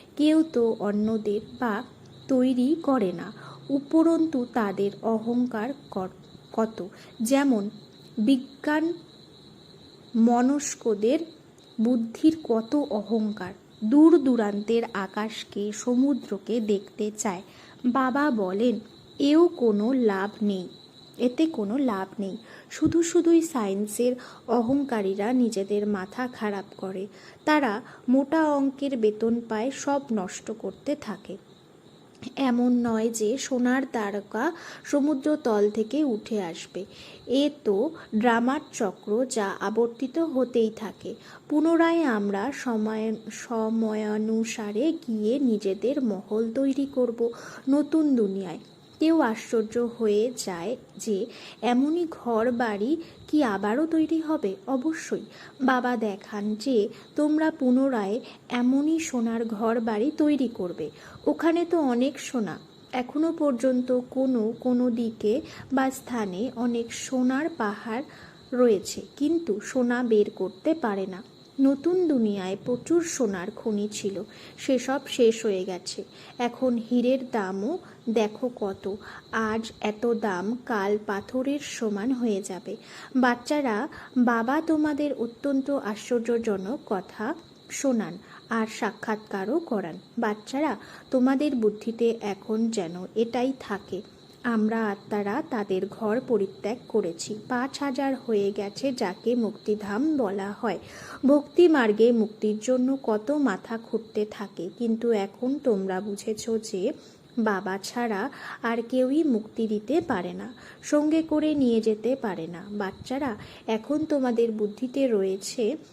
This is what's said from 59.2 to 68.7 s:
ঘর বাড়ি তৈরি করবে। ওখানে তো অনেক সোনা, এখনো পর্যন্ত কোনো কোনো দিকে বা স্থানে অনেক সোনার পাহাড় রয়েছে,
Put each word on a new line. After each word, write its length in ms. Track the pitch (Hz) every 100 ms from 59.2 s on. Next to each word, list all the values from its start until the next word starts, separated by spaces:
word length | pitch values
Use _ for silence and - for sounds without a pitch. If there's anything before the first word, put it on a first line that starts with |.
| 226 226
ঘর 360 | 226 208 226 233
বাড়ি 300 | 226 208 262
তৈরি 380 | 311 302 294 254
করবে। 420 | - 180 170 151 - - - -
ওখানে 380 | 294 320 330
তো 160 | 339 339
অনেক 400 | 277 240 269 -
সোনা, 380 | - 254 196 156 - - -
এখনো 400 | 254 247 294 320
পর্যন্ত 680 | 330 294 240 269 254 247 254 247
কোনো 420 | 262 262 254 214 233
কোনো 300 | 254 247 247
দিকে 500 | 233 233 - 208 247 320 - -
বা 180 | 262 262
স্থানে 600 | 269 - 240 208 180 247 226
অনেক 360 | 247 233 233
সোনার 560 | - - 254 254 262 330
পাহাড় 540 | 339 220 202 233 220 302 - - - -
রয়েছে, 480 | 254 247